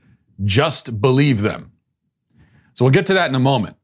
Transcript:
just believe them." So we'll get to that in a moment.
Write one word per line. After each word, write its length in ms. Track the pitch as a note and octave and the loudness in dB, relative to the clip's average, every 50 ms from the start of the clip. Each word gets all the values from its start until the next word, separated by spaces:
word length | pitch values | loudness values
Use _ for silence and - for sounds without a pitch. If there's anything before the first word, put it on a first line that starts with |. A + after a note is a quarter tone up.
| _ _ _ _ _ _ _ - | _ _ _ _ _ _ _ -6
just 560 | G2+ G2+ F#2+ - - E3 C#3 - - C3 A2+ G2+ | -4 0 0 0 0 0 -2 -6 -10 -10 -6 -2
believe 440 | G2+ C3 B2+ C3+ D3 C#3+ B2+ G2+ | 0 2 2 2 2 2 0 0
them." 300 | G#2 G2+ D#2+ - - - _ _ _ _ _ _ _ _ _ _ _ _ _ _ _ _ _ _ _ _ - | -2 -4 -6 -8 -14 -20 _ _ _ _ _ _ _ _ _ _ _ _ _ _ _ _ _ _ _ _ -4
So 100 | - A#2+ | 0 2
we'll 80 | C3+ | 2
get 140 | C3 G3 - | 4 2 2
to 80 | - G3 | 2 0
that 140 | F#3 F3 D3 | 0 0 0
in 60 | C3 | 0
a 60 | C3 | 0
moment. 360 | B2+ C3+ C#3 A#2+ F#2+ D#2+ - _ | 0 2 0 0 -2 -6 -10 _